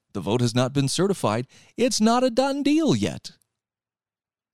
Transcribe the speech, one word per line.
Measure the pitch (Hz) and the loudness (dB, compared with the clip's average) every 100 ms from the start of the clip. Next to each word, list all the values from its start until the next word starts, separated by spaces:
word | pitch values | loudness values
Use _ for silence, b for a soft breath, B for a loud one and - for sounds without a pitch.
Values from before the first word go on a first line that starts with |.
| _ | _
The | 101 | -8
vote | 92 120 | -2 0
has | 120 120 | 0 0
not | 127 | 0
been | 139 139 | 0 -2
certified. | - 196 180 110 110 131 b b - | 0 -2 -2 -2 -4 -6 b b -4
It's | 247 - | -2 2
not | 220 247 | 2 2
a | 254 | 2
done | 233 277 277 | 0 0 0
deal | 277 302 302 196 | 0 2 2 2
yet. | 90 65 - - _ _ _ _ _ _ _ _ _ _ _ | 0 -4 -14 -20 _ _ _ _ _ _ _ _ _ _ _